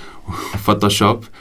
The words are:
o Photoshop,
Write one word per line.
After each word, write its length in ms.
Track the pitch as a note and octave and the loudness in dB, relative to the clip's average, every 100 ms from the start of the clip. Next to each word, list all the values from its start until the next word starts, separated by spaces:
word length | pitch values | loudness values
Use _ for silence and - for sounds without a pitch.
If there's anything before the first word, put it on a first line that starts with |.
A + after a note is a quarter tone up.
| - - - | -18 -16 -12
o 320 | - - G#2 | -10 -8 -4
Photoshop, 680 | G#2 G2 G#2 - G#2 A2+ - - | 0 2 2 4 4 2 -4 -20